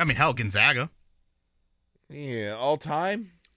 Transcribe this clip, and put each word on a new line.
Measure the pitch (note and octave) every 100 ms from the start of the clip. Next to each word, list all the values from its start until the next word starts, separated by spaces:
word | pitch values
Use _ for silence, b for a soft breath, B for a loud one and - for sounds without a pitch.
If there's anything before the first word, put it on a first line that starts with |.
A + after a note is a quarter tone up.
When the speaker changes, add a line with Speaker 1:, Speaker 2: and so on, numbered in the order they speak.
Speaker 1:
I |
mean, | D#3+ B2
hell, | D#3
Gonzaga. | B2 G#2 G2+ C3 B2 D3+ _ _ _ _ _ _ _ _ _ _ _ _
Speaker 2:
Yeah, | D3 C#3 A#2 G#2 A2
all | C3+ D3+
time? | D3+ D3+ F#3 G#3+ G3 _ _